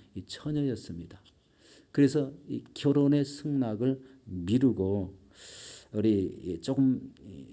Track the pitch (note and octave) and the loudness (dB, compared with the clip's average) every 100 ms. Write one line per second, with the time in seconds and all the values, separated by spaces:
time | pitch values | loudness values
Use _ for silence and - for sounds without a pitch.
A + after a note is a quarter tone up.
0 | - G2 - - D3+ D3+ C#3+ A2+ - E2+ | -14 -14 -12 -10 -6 -2 -2 -4 -8 -12
1 | E2+ - _ _ _ _ - - _ - | -12 -18 _ _ _ _ -20 -20 _ 4
2 | C#3 D3 C3+ - - A#2+ - - C#3+ C#3+ | 4 4 -2 -8 -10 -10 -8 -2 2 4
3 | C#3+ C#3+ C#3 - D#3 C#3+ A#2+ G#2+ B2+ C3+ | 4 4 2 -4 -2 -2 -2 0 0 0
4 | - - - F#2 F2 B2 C3 G2+ F#2+ G2+ | -8 -20 -10 -6 0 4 4 4 0 0
5 | F2+ - - - - - - - - G#2+ | -4 -10 -20 -20 -20 -16 -16 -16 -6 0
6 | G#2+ G2+ F#2 - - E2 - C3+ C3+ B2 | 4 4 2 -4 -8 -6 -2 4 4 4
7 | - - - D#2 C2 | -4 -18 -18 -16 -18